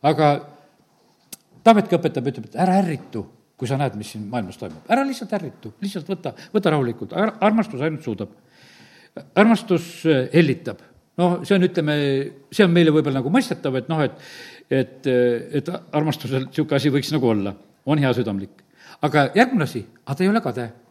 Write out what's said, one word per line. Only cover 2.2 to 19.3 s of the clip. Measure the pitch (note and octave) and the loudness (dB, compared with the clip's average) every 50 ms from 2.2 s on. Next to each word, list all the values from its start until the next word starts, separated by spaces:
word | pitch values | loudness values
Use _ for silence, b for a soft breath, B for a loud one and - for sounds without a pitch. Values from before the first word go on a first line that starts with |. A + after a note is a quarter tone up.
| A#2+ C#3 | -4 -4
ütleb, | C#3 - A2+ - | -6 -6 -14 -14
et | - A2+ | -4 -2
ära | F3 F#3 F#3 G3 F#3+ | 0 2 4 2 2
ärritu, | E3+ D#3 - - - - A2+ F#2+ - _ _ _ _ _ _ | 0 -2 -6 -8 -10 -10 -10 -10 -10 _ _ _ _ _ _
kui | C3 | -6
sa | A2 C3+ C3+ | -4 -2 -2
näed, | C#3+ B2+ G2+ G#2 | -2 -4 -4 -8
mis | G#2 - - | -12 -12 -12
siin | G#2+ G#2+ G2+ | -12 -10 -6
maailmas | A#2 B2 G#2+ F2+ F#2+ - | -6 -6 -6 -6 -10 -12
toimub. | - G2 - - - - G#3+ | -14 -14 -14 -16 -4 -2 0
Ära | C4 C#4 C#4 | 0 0 -2
lihtsalt | C4 - A#3+ - - | -6 -8 -10 -8 -8
ärritu, | G3+ E3+ C#3+ - - - A2 - _ | -8 -8 -8 -14 -14 -18 -18 -14 _
lihtsalt | - G3 - F#3+ D#3 - G3 | -10 -8 -8 -10 -8 -8 -10
võta, | - - C#3+ - B B B - | -8 -8 -12 -12 B B B -4
võta | G#3+ G3+ F3+ D#3 D3 | 0 2 2 2 2
rahulikult. | C3+ A#2 A2+ - A2 - - - | 0 -2 -4 -8 -10 -8 -4 -2
Ar-, | G3+ G#3+ G#3 - F#3+ G#3 | -2 -2 -2 0 0 2
armastus | G#3+ A3+ G#3 - - B2 | 2 2 -2 -2 -4 -6
ainult | C#3 E3 D#3 C#3+ - | -4 -4 -4 -6 -8
suudab. | B2+ A2+ - B2+ - - _ b b b b b b b b b b b b b b b - - - _ | -8 -6 -6 -8 -12 -12 _ b b b b b b b b b b b b b b b -20 -20 -4 _
Armastus, | E3+ G#3 A3+ A3+ G3 - - F#3 E3 - - - - - | 4 6 6 6 2 2 0 -2 -2 -2 -4 -16 -4 0
äh, | D#3+ D3+ C3 B2+ - - | 2 2 2 2 4 4
hellitab. | D#3+ E3+ C#3+ B2 - - B2 B2 - - _ _ _ _ _ _ - | 4 4 4 2 -4 -6 -12 -12 -12 -18 _ _ _ _ _ _ 0
No | F3 F3+ F3 E3 E3+ - | 0 2 2 0 0 0
see | G3+ | 2
on, | F#3+ F3 | 2 2
ütleme, | F#3 F3+ F3+ D#3 D3+ D3+ D3 C#3+ C#3+ C3+ C3+ C#3 - - - - _ | 2 0 0 -2 0 0 0 0 0 0 -2 -2 -6 -10 -18 -20 _
see | - - G#3 | 2 4 4
on | F3+ E3+ | 6 6
meile | F3 E3+ D#3+ | 6 6 6
võib-olla | D3 D#3 D3 D3 C3+ C3+ | 4 4 2 2 -2 -2
nagu | A#2+ C#3 | -2 2
mõistetav, | F3 C4 C4 - E3 - - D3 C3 C3 | 2 2 2 0 -6 -6 -4 -4 -4 -4
et | A#2 C3 | -4 -2
noh, | E3 D#3 D3 | -2 0 0
et, | B2 - - B B B B B B B B B _ | -2 -2 -8 B B B B B B B B B _
et, | C3+ C3+ B2+ C3 - - - C#3 | 0 0 0 -2 -6 -8 -4 0
äh, | B2+ B2 B2 B2 A#2+ A#2 - - - D3 | 2 4 4 2 2 -2 -6 -4 -6 -6
et | C#3 E3 F3 - - - - | -4 -4 -10 -10 -12 -4 -4
armastusel | D3+ D3+ D#3 C#3+ - - A#2+ C3+ C3 - - | -2 -2 -2 -4 -6 -6 -4 -4 -4 -4 -4
sihuke | - - D#3 - C#3+ | -4 -4 -2 0 0
asi | C#3 A#2 D3+ | 0 0 2
võiks | C3 C#3+ C#3 - D3 | 0 0 -2 -2 -2
nagu | D3+ B2 A#2+ | 0 2 2
olla. | A2+ G#2 G2 G2+ G2 - - _ _ _ _ C3 | 0 0 -2 -4 -8 -10 -18 _ _ _ _ -2
On | D3 D3+ | 0 2
heasüdamlik. | C#3+ C3 A#2+ A#2 A#2 A2 G2+ G2 G2 - _ _ _ _ B B B B B B - | 2 2 0 0 -2 -4 -4 -6 -8 -10 _ _ _ _ B B B B B B -4
Aga | D3+ - D3+ C#3 C3 | 0 2 2 2 2